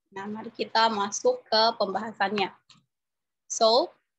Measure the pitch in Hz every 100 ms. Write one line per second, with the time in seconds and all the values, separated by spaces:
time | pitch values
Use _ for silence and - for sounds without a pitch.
0 | _ 190 202 214 226 - 214 226 226 208
1 | 208 - 247 247 - 220 226 226 196 190
2 | 226 - 196 208 185 - _ _ _ _
3 | _ _ _ _ - - 226 240 349 _
4 | _